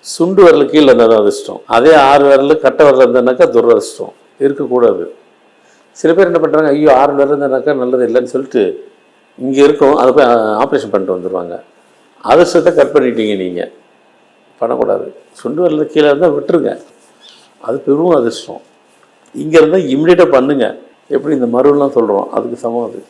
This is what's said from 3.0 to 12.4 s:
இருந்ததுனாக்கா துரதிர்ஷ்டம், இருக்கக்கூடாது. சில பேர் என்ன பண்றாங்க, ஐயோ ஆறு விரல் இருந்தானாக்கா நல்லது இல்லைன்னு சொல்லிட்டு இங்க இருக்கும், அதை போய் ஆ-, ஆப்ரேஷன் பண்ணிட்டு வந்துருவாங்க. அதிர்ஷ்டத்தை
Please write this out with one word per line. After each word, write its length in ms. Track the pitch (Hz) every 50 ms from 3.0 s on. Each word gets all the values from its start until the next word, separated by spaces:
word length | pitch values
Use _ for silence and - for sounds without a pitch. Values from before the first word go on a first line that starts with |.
| 131
இருந்ததுனாக்கா 420 | 117 120 127 120 120 123 123 180 165 127
துரதிர்ஷ்டம், 600 | 117 117 117 117 104 - - - - 101 - - _ _ _ _ _ 139
இருக்கக்கூடாது. 600 | 139 139 - 143 120 123 123 120 110 95 87 85 - - _ _ _ _ _ _ _ _ _ _ _ _ _ _ _ _ -
சில 100 | - 156 165
பேர் 160 | 180 196 175
என்ன 100 | 170 165 156
பண்றாங்க, 260 | 151 147 151 160 147 139
ஐயோ 140 | 147 151 151 131 127
ஆறு 100 | 139 143 143
விரல் 160 | 139 139 139 147
இருந்தானாக்கா 400 | 139 143 135 131 131 - 151 143 135
நல்லது 240 | 123 127 127 123 123 117
இல்லைன்னு 240 | 113 127 120 - -
சொல்லிட்டு 300 | 135 139 - - 120 98 90 - - - - _ _ _ _ _ _ _ _ _ - 127
இங்க 140 | 135 135 139 143
இருக்கும், 300 | 147 143 - 147 135 139 -
அதை 100 | 120 131 123
போய் 120 | 147 135 120
ஆ-, 240 | 117 113 110 107 107 107
ஆப்ரேஷன் 300 | 127 - 151 135 - 104
பண்ணிட்டு 240 | 98 98 95 95 92
வந்துருவாங்க. 380 | 92 90 92 95 90 87 85 87 - - _ _ _ _ _ _ _ _ _ _ _ - -
அதிர்ஷ்டத்தை 400 | 139 160